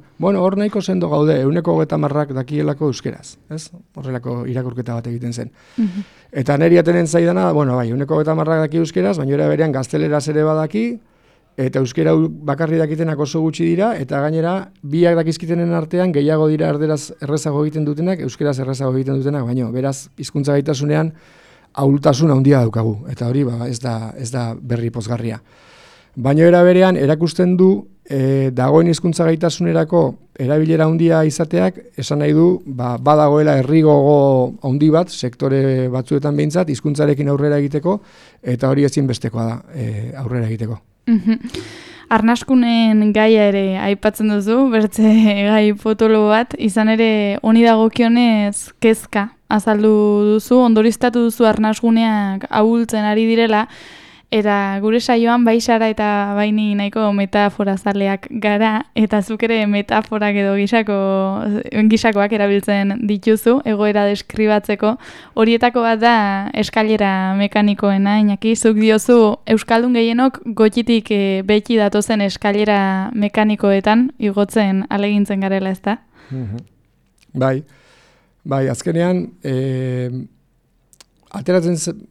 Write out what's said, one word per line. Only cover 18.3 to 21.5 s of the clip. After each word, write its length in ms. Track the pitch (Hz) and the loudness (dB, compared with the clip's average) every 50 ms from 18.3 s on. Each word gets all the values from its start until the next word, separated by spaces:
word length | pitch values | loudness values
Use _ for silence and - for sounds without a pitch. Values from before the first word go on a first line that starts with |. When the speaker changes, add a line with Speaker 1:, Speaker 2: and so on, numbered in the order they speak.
| - - 156 147 135 131 | -6 -4 -4 -2 -2 -2
Speaker 1:
errezago 340 | 131 131 131 123 135 131 131 | -4 -6 -6 -4 -4 -2 -2
egiten 200 | 131 131 135 139 | -2 -2 -2 -4
dutenak, 260 | 135 131 143 147 143 120 | -2 -2 -2 -4 -4 -4
baino, 260 | 117 123 131 120 113 | -4 -2 -4 -4 -4
beraz, 380 | 120 127 131 139 135 - - - _ | -4 -4 -4 -4 -6 -6 -12 -20 _
hizkuntza 340 | - 135 - - 147 135 147 | -14 -14 -8 -6 -4 -2 0
gaitasunean 640 | 143 139 139 156 143 127 147 147 151 156 160 165 156 - _ _ _ _ _ _ | 0 0 0 -2 -4 -4 -2 -2 0 0 -2 -4 -6 -12 _ _ _ _ _ _